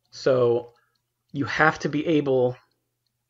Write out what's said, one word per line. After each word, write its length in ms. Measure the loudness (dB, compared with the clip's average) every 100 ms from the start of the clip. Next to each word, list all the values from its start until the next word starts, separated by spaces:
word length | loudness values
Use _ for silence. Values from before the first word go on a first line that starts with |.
| _
So 640 | -6 0 2 2 0 -4 _ _ _ _ _ _
you 120 | -8
have 340 | -6 2 0 0
to 80 | -4
be 180 | -4 0
able 500 | 0 2 0 0 -2 _ _ _ _ _ _